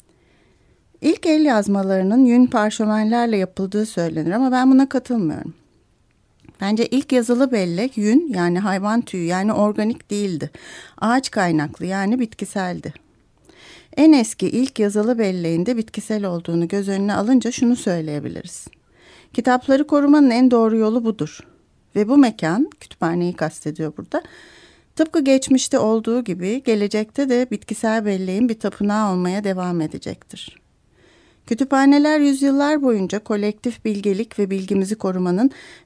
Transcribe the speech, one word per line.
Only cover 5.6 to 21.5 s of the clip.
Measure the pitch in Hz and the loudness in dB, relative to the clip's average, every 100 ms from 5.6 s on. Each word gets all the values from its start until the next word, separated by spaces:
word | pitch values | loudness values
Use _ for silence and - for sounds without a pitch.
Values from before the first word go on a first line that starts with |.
| _ _ _ _ _ _ _ _ - - | _ _ _ _ _ _ _ _ -20 -8
Bence | 196 214 233 | -2 0 0
ilk | 262 - | -2 0
yazılı | 254 233 240 269 | 0 2 0 2
bellek | 226 180 170 254 220 | 0 -2 -2 -4 -2
yün, | 208 262 330 | 2 2 2
yani | 190 175 175 | -2 0 0
hayvan | 202 190 208 233 | -2 -2 -2 -2
tüyü, | 233 185 170 | -4 -6 -2
yani | 180 202 | -2 0
organik | 202 208 208 214 - - | 0 0 0 -4 -4 -6
değildi. | 208 196 156 147 - - - - - | -4 -4 -4 -8 -12 -20 -20 -20 -6
Ağaç | 214 254 262 | 0 0 0
kaynaklı, | 214 180 156 147 - 175 | -2 0 0 -2 -6 -6
yani | 190 196 254 | -4 -2 -2
bitkiseldi. | 226 - 196 202 185 170 - - _ _ _ _ _ _ - - _ - | -4 -6 -10 -6 -6 -8 -12 -16 _ _ _ _ _ _ -20 -20 _ 4
En | 320 | 6
eski | 285 226 - 185 | 6 4 -2 -4
ilk | 226 262 - | -2 -4 0
yazılı | 208 208 220 233 | 0 0 0 0
belleğin | 202 185 165 165 185 | 0 -2 -2 0 0
de | 240 | -2
bitkisel | 220 - - 214 | -4 -8 -6 -4
olduğunu | 196 170 175 170 170 | -4 -6 -4 -2 -2
göz | 202 196 | -2 -4
önüne | 196 202 | -2 -2
alınca | 190 208 262 226 | -2 2 2 2
şunu | - 240 240 | -2 0 0
söyleyebiliriz. | 208 175 156 147 147 - - - - _ _ _ _ - _ | 0 -2 -4 -6 -8 -12 -14 -18 -20 _ _ _ _ -20 _
Kitapları | - 254 254 262 269 302 | -4 0 0 2 0 2
korumanın | 294 285 302 269 | 2 6 6 6
en | 233 254 | 6 4
doğru | 233 220 220 | 4 2 2
yolu | 220 240 | 0 0
budur. | 226 220 151 - - | -2 -4 -8 -10 -20